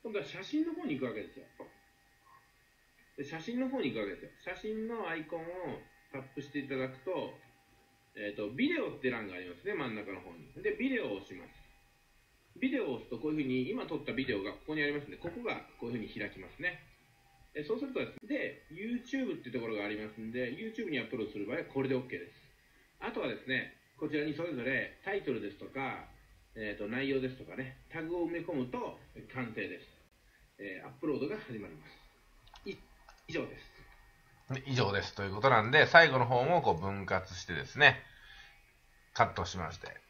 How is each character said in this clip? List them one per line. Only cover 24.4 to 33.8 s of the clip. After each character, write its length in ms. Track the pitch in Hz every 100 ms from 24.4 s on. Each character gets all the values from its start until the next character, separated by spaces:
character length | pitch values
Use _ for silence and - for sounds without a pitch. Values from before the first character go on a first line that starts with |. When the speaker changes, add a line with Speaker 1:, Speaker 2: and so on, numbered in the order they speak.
Speaker 1:
れ 100 | 170
ぞ 100 | 131
れ 360 | 120 127 95 -
タ 120 | 196 202
イ 80 |
ト 100 | 147
ル 80 | 117
で 80 | 101
す 80 | -
と 80 | 101
か、 400 | 135 131 95 82 - - - - 113
え 220 | 107 104
ー 0 |
と、 100 | 104
内 220 | 127 135
容 100 | 131
で 100 | 131
す 80 | -
と 60 |
か 120 | 113 -
ね、 200 | 127 - -
タ 120 | 165
グ 140 | 160 175
を 100 | 170
埋 60 |
め 60 | 170
込 120 | 180
む 140 | 147 127
と 320 | 147 147 - - - 104
完 200 | 131 113 110
成 120 | 90
で 120 | 87
す。 60 | - - - - - - - -
え 240 | 101 95 117
ー、 20 |
ア 40 |
ッ 20 | 131
プ 60 | 160
ロ 80 | 127
ー 40 |
ド 80 | 147
が 80 | 214 -
始 100 | 110
ま 100 | 101
り 80 | 78
ま 80 | -
す。 840 | - - - - - - - 208
い-、 80 | - - - - - -
以 60 |
上 140 | 160 123
で 100 | -
す。 160 | - -